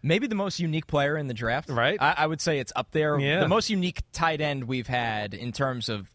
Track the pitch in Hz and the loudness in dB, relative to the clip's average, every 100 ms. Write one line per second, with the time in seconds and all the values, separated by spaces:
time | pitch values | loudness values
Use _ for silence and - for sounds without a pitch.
0 | 135 180 262 214 196 - 170 156 - 147 | 2 2 2 -2 -2 -2 -2 -2 -2 0
1 | 143 151 139 113 113 127 151 123 127 208 | 0 0 -4 -4 -2 -2 -2 2 2 4
2 | 143 156 156 156 - 147 127 - - 156 | 2 4 0 0 0 0 -2 -6 -2 0
3 | 151 147 139 160 160 208 - 202 180 - | 2 2 2 2 4 4 2 0 0 -4
4 | - - 165 156 151 139 120 127 113 123 | -8 0 0 2 -2 -2 -2 -4 -2 -2
5 | 117 107 104 104 120 113 135 123 113 104 | 0 -2 -4 -6 -8 -2 -2 -2 -4 -4
6 | 92 | -6